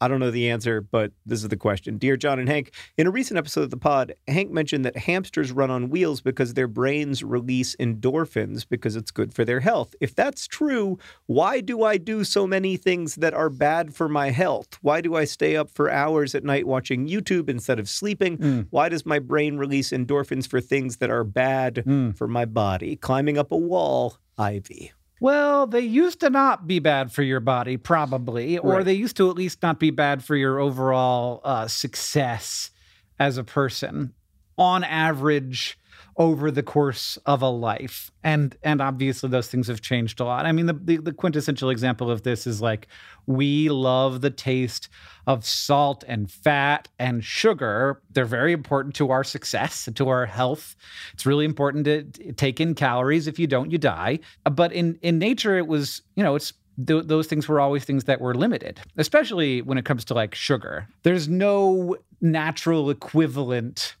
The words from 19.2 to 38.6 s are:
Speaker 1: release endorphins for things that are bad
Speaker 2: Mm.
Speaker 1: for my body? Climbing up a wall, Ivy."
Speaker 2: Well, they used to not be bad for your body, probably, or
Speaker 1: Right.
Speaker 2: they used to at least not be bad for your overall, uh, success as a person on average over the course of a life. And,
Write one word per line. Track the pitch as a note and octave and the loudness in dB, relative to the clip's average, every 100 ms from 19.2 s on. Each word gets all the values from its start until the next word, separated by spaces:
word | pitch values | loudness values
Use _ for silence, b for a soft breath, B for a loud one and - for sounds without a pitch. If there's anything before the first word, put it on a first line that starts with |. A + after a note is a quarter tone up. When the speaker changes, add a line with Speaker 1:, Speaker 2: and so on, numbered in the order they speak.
| B2+ D3+ D3+ C#3+ | 0 0 0 -2
Speaker 1:
release | C#3 C#3 C3 | -2 -2 -2
endorphins | C3+ B2 C#3+ C3+ C3 B2+ | -4 0 -2 -2 -4 -2
for | B2+ | -2
things | - C#3 C3 A#2 | 0 -2 -2 -4
that | A#2+ | -2
are | A#2 | 0
bad | A2 B2+ C3 C3+ B2+ A#2+ B2+ | 0 0 2 2 0 -2 0
Speaker 2:
Mm. | C#3 A#2+ F#2+ | 2 0 -2
Speaker 1:
for | A#2 | -4
my | A#2+ A#2+ | -2 0
body? | A2 G2+ F#2 E2+ - | 0 0 0 -4 -6
Climbing | - C3 D3 C#3+ | -2 0 2 0
up | C#3+ | 0
a | E3 | 0
wall, | E3+ F3+ D3+ C3 B2 - _ - | 0 0 2 0 0 -6 _ -4
Ivy." | G#2 G#2 G2 - - - _ _ | -2 -2 -8 -16 -20 -20 _ _
Speaker 2:
Well, | B3+ D4 C#4+ C#4+ C4+ | 2 4 4 2 2
they | A#3+ | 0
used | A#3+ A#3+ F4+ - | 2 2 2 2
to | D4+ | 2
not | C4+ C#4 G#3+ E3+ | 4 4 2 0
be | F3+ | 2
bad | D3+ C#3 B2+ | 4 2 0
for | - | 0
your | C3+ C3 | 0 2
body, | A#2 B2+ A#2+ B2+ | 2 0 0 -6
probably, | - E3 C#3+ C3 B2 A#2 B2+ F3 | 0 2 2 -2 -4 -4 -2 0
or | - F#3 | 2 2
Speaker 1:
Right. | F#3+ | 2
Speaker 2:
they | |
used | F#3+ A#3 - | 0 0 2
to | F#3 | 2
at | F3 | 2
least | F#3 - | -4 0
not | E3+ D3+ | 0 2
be | D#3 | 2
bad | C#3 C#3+ C#3 | 2 2 0
for | B2 D3 | 0 0
your | C3+ C3+ | 2 2
overall, | C#3+ B2+ C3 C3 B2+ B2 B2 A#2 | 0 0 2 4 4 2 0 -4
uh, | C#3 A#2+ A2 | -2 -2 -2
success | - C3 - - D3+ B2+ A2+ - - - b b b b - | -6 -6 -6 -2 0 0 -4 -8 -10 -10 b b b b 0
as | C#3+ B2+ | 0 0
a | |
person | A2+ D3 C3+ - - - C3+ - _ _ _ - | -4 -2 -2 -2 -8 -6 -6 -10 _ _ _ 0
on | F3+ F#3 E3+ | 2 2 0
average | D#3+ D#3+ C#3+ D3 C#3+ C3 B2 - - b b b - | 0 0 2 2 0 -2 -6 -8 -10 b b b 2
over | E3 D3+ D3+ | 2 4 0
the | C#3 | -2
course | A#2+ D3+ C#3+ A#2+ - - - | 0 2 2 0 -8 -6 0
of | C#3 | 2
a | C3 | 2
life. | A#2+ A#2 G#2+ C3 - - _ | 0 -2 -4 -6 -14 -16 _
And, | D#3+ D3+ C#3 - | 0 2 0 -2